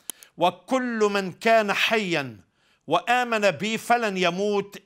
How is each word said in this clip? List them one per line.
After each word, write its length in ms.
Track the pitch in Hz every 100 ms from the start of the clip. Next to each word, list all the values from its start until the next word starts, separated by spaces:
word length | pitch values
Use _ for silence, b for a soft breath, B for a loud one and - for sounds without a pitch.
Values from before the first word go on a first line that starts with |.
| B B B B
وكل 720 | 170 180 - 262 247 233 208
من 200 | 202 190
كان 400 | - 226 226 208
حيا 640 | - - 226 196 165 135 107 _ _ _ _ -
وآمن 640 | 160 - 247 240 226 202
بي 280 | 151 202 220
فلن 380 | - 240 226 190
يموت 640 | 180 175 208 202 196 -